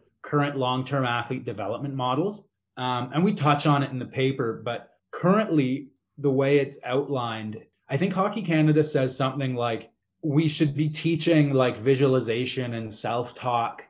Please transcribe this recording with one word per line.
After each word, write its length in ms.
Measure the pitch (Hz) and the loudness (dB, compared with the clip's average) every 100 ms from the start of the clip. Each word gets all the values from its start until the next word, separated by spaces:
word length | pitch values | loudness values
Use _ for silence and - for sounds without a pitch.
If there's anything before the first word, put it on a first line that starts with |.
| _ _ | _ _
current 360 | - 147 143 139 | -2 0 0 0
long-term 480 | 127 127 127 139 123 | 0 0 -2 -2 0
athlete 380 | 120 120 127 123 | -2 -4 -6 -8
development 500 | 104 101 120 143 135 | -8 -6 -6 -6 -4
models. 480 | 127 131 190 214 - _ _ - | 0 0 -2 -4 -16 _ _ -6
Um, 340 | 127 123 127 | -4 -2 -2
and 100 | 143 | 0
we 100 | 196 | 2
touch 320 | - 143 143 156 | 4 4 4 4
on 180 | 143 | 2
it 80 | 135 | 2
in 80 | 127 | -6
the 60 | 113 | -6
paper, 560 | 135 131 135 117 110 | -2 0 0 -4 -4
but 280 | 120 117 - _ _ | -6 -8 -10 _ _
currently 800 | - 175 208 214 156 127 135 - _ _ - | 0 2 4 2 2 0 -2 -8 _ _ -4
the 140 | 143 | 0
way 280 | 131 139 143 | 2 4 2
it's 200 | 139 - | 0 -6
outlined, 760 | 123 131 143 135 117 110 107 107 - _ - | -4 -2 -2 -4 -4 -6 -8 -10 -16 _ -6
I 80 | 135 | -2
think 160 | 190 | 0
Hockey 280 | 185 202 226 | 0 -2 -2
Canada 420 | 170 160 156 151 | 0 4 4 4
says 340 | 151 143 131 - | 2 2 0 0
something 380 | 131 139 131 127 | -2 -2 -4 -2
like, 340 | 117 113 - _ _ _ | -2 -4 -8 _ _ _
"We 240 | 160 143 160 | -2 2 2
should 280 | - 156 143 | 2 0 0
be 140 | 156 | -2
teaching, 640 | - 165 165 170 160 143 | -2 -2 0 4 4 4
like, 240 | 135 123 110 | 4 2 2
visualization 960 | 117 135 135 131 110 113 123 - 123 117 | 2 4 4 2 0 -2 -2 -4 -4 -6
and 180 | 110 | -8
self-talk, 920 | 104 113 117 120 - 127 117 113 - | -6 -4 -4 -4 -6 -2 -2 -2 -6